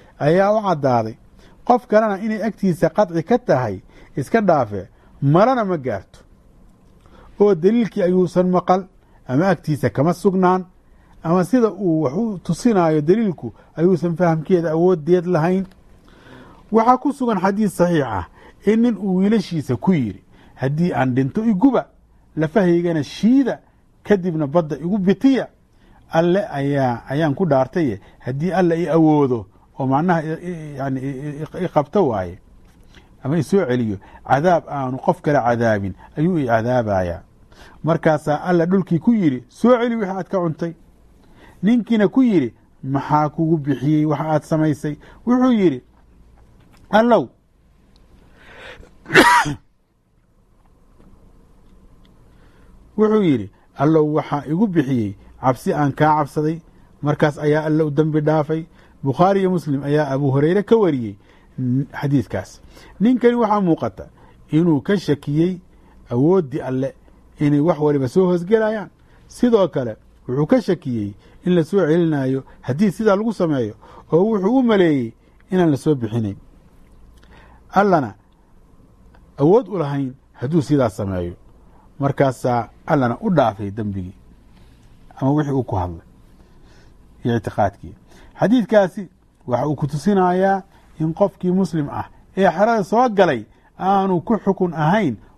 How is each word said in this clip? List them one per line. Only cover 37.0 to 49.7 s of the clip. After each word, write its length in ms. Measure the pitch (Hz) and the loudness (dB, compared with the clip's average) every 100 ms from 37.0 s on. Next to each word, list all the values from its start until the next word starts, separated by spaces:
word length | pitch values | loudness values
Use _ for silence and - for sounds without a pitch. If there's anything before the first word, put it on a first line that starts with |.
| 90 85 - _ - - - - | -2 -6 -14 _ -20 -20 -20 -8
Markaasaa 560 | 147 165 165 151 156 147 | -4 0 0 0 -2 -4
Alla 220 | 170 175 165 | 0 0 2
dhulkii 320 | 190 - 170 | 0 0 -2
ku 140 | - | 0
yidhi, 320 | 226 160 123 - | 2 0 -2 -8
"Soo 300 | - 226 247 | 0 2 4
celi 180 | 247 226 | 2 -4
wixii 200 | 190 190 | -6 -6
aad 120 | 175 | -6
ka 100 | 196 | -4
cuntay." 340 | 170 147 170 160 _ _ _ _ - - - - | -4 -4 -8 -10 _ _ _ _ -20 -20 -20 -4
Ninkiina 460 | 185 247 196 226 196 | 0 0 0 0 2
ku 140 | 269 | 2
yidhi, 320 | 247 185 120 - _ _ | 2 2 0 -6 _ _
"Maxaa 460 | 131 139 - 151 151 | -6 -6 0 0 0
kugu 280 | 160 160 165 | 0 0 0
bixiyey 460 | 139 131 139 151 | 0 -2 0 0
waxa 200 | 151 143 | 0 -2
aad 180 | 160 156 | -2 -4
samaysay?" 540 | - 160 156 143 156 147 - - 226 | -2 0 0 -2 -6 -10 -14 -8 -2
Wuxuu 260 | 247 254 | 2 2
yidhi, 300 | 226 180 127 - _ _ _ _ - _ _ _ - - | 2 2 0 -8 _ _ _ _ -20 _ _ _ -20 -2
"Allow," 380 | 208 240 214 120 _ _ _ _ _ _ _ _ _ _ _ - - - - - _ | 0 4 2 0 _ _ _ _ _ _ _ _ _ _ _ -20 -20 -20 -20 -20 _
<coughs> 520 | - - 960 988 147 - _ | 0 4 4 4 0 -6 _